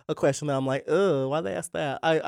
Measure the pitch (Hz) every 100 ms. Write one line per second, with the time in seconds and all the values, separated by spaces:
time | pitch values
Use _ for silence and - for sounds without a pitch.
0 | - 156 156 135 147 135 135 135 - 160
1 | 196 143 131 151 190 185 160 165 151 131
2 | 165 160